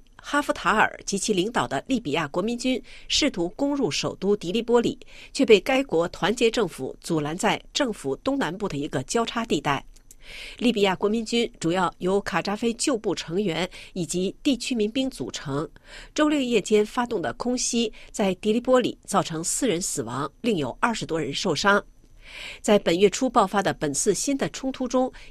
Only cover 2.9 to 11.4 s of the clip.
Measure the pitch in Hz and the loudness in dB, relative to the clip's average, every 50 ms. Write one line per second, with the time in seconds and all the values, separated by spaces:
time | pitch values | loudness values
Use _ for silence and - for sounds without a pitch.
2.9 | - - - - - - 311 269 - 185 170 175 - - 277 285 285 277 240 165 | -16 -16 -6 -2 0 2 2 2 2 0 -2 -4 -2 -2 -2 0 0 0 0 0
3.9 | 139 - - 143 - - 185 196 208 208 - 165 185 233 240 233 233 240 233 - | 0 -2 -4 -4 -4 -2 0 0 0 0 0 -2 -2 -2 0 2 4 4 4 2
4.9 | - - - - - - - - - - 269 220 220 185 - - 175 180 - - | -2 -6 -10 -18 -20 -20 -18 -6 -2 2 8 8 8 8 8 4 2 2 2 2
5.9 | - 160 170 180 - - 165 180 233 - 240 226 226 254 214 165 - - 131 117 | 0 0 0 0 -2 -2 0 0 2 2 2 2 4 2 0 -2 -2 -6 -10 -10
6.9 | - - - - 170 156 147 147 160 190 - 202 165 - - - - - 285 240 | -10 -10 -4 -2 -2 0 0 -2 -2 0 0 0 0 0 -4 -6 -2 -2 0 0
7.9 | 202 - - 135 135 - - 269 277 277 208 151 180 214 208 190 151 139 143 165 | -2 -4 -4 -4 -4 -2 -2 -2 0 0 0 -2 -4 -4 -6 -4 -4 -4 -4 -4
8.9 | - 143 131 - - 233 226 - - 240 - - - 151 - 151 139 127 - - | -4 -4 -4 0 0 0 0 0 -2 -4 -2 0 0 0 2 0 0 0 -4 -8
9.9 | - - - - - - - - - - - - - - 208 247 - 202 196 196 | -18 -20 -20 -20 -20 -20 -18 -18 -16 -14 -14 -16 -6 0 2 2 4 4 4 2
10.9 | 180 - 214 202 214 233 220 - 233 233 | 2 2 0 0 0 0 -2 0 0 0